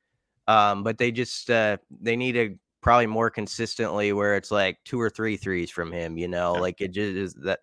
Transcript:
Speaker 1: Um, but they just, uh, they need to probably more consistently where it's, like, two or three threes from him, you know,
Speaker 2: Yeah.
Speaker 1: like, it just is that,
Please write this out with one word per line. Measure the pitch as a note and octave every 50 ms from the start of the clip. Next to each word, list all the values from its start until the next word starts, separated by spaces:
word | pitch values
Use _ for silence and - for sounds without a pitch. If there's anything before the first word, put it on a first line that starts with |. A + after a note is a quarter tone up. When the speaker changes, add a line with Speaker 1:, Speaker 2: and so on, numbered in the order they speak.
| _ _ _ _ _ _ _ _ _
Speaker 1:
Um, | G#2+ A2 G#2+ G#2 G#2 G2+ G2 G2+
but | A2+ A2
they | - A#2+ A#2+
just, | A2+ B2 A#2+ - - - - -
uh, | A#2 A2+ G#2+ G#2+ G2+ - - _ C2+ -
they | G2+ A#2 A#2
need | A#2+ B2+ B2+ A#2+
to | A#2+ A2+ G#2 F#2 - _ _ _ _
probably | - A#2+ A#2+ B2 A#2
more | G#2+ A2 A2+ A2+ A2
consistently | - A2+ G#2 - - - A2+ - - - A2+ E2 F2+ G#2 G#2 G#2
where | G2+ G2+ G2+ G#2 G2+
it's, | G2 - -
like, | G#2+ G2+ G2 F#2 F2 - _
two | - C3+ A#2+
or | A#2 G#2+
three | - - A2 A2 G2+
threes | - - F#2+ F#2 F2 E2+ -
from | - F2 E2+ E2
him, | E2+ F2 E2+ E2 E2
you | E2 F2
know, | F2+ F2+ F2 F2 F2 F2
Speaker 2:
Yeah. | F2
Speaker 1:
like, | F#2 F#2 F2 -
it | G2+ F#2
just | F2+ G#2 G#2 G2+ F#2
is | G2 G2 F2 -
that, | - C#2+ F#2+ F#2 -